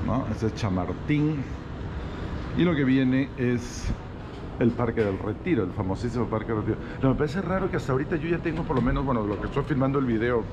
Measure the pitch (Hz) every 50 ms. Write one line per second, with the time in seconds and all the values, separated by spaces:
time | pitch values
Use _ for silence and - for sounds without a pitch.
0 | - - 110 127 - - 107 - 117 107 - - - 101 90 90 87 87 87 -
1 | - - 151 147 151 151 156 139 123 - - - - - - - - - - -
2 | - - - - - - - - - - - - 160 180 165 139 139 127 131 135
3 | 131 127 127 131 139 131 - - 127 123 123 117 - - - - - - - -
4 | - - - - - - - - - - - - 127 117 117 - 123 113 113 117
5 | 110 101 95 92 92 101 107 - - - 160 117 95 90 - - 104 92 113 117
6 | - 120 117 123 113 104 113 110 107 - 113 107 98 104 104 - - - - -
7 | 131 135 123 - 147 147 131 196 185 - 190 190 190 180 - 151 - - 127 131
8 | 156 - 170 156 143 170 170 165 170 170 - - 165 156 147 127 117 127 135 139
9 | 135 139 127 117 104 101 104 98 - 107 - 139 139 - 156 127 131 135 139 143
10 | 131 123 113 110 113 123 123 117 104 101